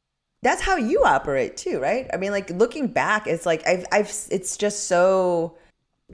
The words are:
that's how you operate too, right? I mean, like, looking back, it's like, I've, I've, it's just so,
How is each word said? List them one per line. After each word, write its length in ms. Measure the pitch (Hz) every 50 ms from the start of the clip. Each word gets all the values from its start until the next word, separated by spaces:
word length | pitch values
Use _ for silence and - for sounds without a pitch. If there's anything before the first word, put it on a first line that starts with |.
| _ _ _ _ _ _ _ _ -
that's 200 | 254 330 381 -
how 140 | 381 381
you 260 | 339 226 220 320 539 539
operate 520 | - 143 135 - 147 139 135 120 - -
too, 240 | - - 370 294 156
right? 280 | 127 147 202 254 254 - -
I 20 | 185
mean, 120 | 190 196
like, 200 | 202 202 190 -
looking 360 | 165 180 226 240 - 311 277
back, 400 | 208 127 139 131 175 214 214 214
it's 180 | - 151 - -
like, 200 | 180 165 160 -
I've, 180 | - 180 180 180 - -
I've, 200 | 208 208 202 - - - -
it's 260 | - 196 185 - -
just 280 | - 208 208 208 - -
so, 680 | - 180 175 180 190 190 190 185 180 175 170 156 135 - - _ _ _ _ _ _ _ _ _ _